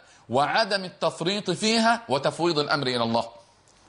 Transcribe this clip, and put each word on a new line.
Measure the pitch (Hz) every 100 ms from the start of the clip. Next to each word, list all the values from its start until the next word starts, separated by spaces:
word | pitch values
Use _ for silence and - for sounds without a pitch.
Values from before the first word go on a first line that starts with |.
| - - -
وعدم | 123 143 190 208 196
التفريط | 185 - 165 - 165 202 190
فيها | 170 214 226 226 233 -
وتفويض | 139 151 147 175 147
الأمر | 147 147 127
إلى | 123
الله. | 117 117 - - - _ _ _